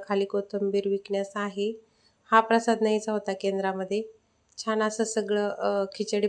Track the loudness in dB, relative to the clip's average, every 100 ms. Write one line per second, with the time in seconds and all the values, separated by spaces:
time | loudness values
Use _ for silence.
0 | 2 0 0 -2 -4 -2 0 0 0 -2
1 | -2 -4 -4 -4 -6 -2 -4 -4 -14 _
2 | _ _ _ 4 6 4 4 2 2 2
3 | 0 -4 -4 -4 -2 0 -2 -4 -2 -4
4 | -4 -12 _ _ _ -8 -2 0 0 0
5 | -2 -2 0 0 0 0 0 0 -2 -4
6 | -2 0